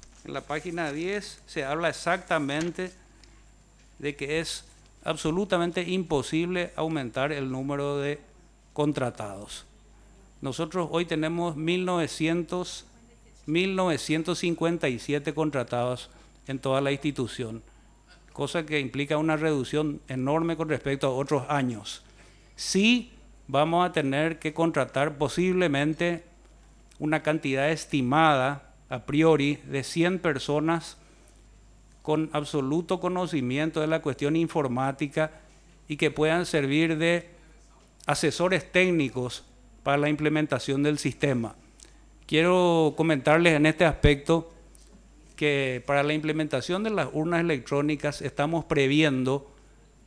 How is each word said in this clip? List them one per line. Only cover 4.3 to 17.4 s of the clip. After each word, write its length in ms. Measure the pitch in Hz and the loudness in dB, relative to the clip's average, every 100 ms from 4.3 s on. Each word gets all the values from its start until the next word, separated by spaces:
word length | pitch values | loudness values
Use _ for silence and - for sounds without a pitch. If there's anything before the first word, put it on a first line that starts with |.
| 160 | -2
es 240 | 160 - - - - - | -4 -8 -14 -20 -20 -10
absolutamente 800 | - 160 156 170 202 180 170 165 | -6 -2 -2 0 0 2 2 -2
imposible 880 | 175 185 165 147 123 156 175 180 175 - | -2 -2 0 -2 0 0 0 -2 -4 -4
aumentar 560 | 160 160 123 131 139 | -4 -2 -4 -2 -2
el 180 | 147 135 | -2 -4
número 460 | 131 135 143 143 143 | -4 -4 -2 -2 -2
de 240 | 143 147 - - - _ - | -4 -6 -10 -20 -20 _ -10
contratados. 920 | - 147 147 120 - 104 98 104 - - - - - - - - - | -2 0 0 -4 -4 -10 -12 -14 -16 -18 -20 -20 -20 -20 -20 -20 -10
Nosotros 460 | 135 127 165 180 165 | -8 -6 -4 -2 -2
hoy 160 | 165 170 | -2 -2
tenemos 500 | 156 156 170 170 151 | -2 -2 -2 -2 -2
mil 280 | 160 180 | -2 0
novecientos, 1000 | 180 175 151 - 160 170 165 180 180 - - - - - - - - | 0 0 -2 -2 0 0 -2 -4 -6 -10 -18 -20 -20 -20 -20 -14 -2
mil 300 | 160 190 190 | 0 2 2
novecientos 640 | 185 147 - 156 165 175 | 2 0 0 -2 0 -2
cincuenta 480 | 175 165 165 170 156 | -2 0 0 0 -2
y 100 | 117 | -2
siete 340 | - 147 147 | -2 -2 -2
contratados 800 | 151 156 139 117 120 123 123 - - - - - | -2 -2 -2 -2 -2 -2 -4 -10 -20 -20 -18 -10
en 100 | 131 | -6
toda 220 | 135 131 | 0 0
la 100 | 139 | 0
institución, 720 | 143 151 139 120 - | -2 -2 -4 -6 -6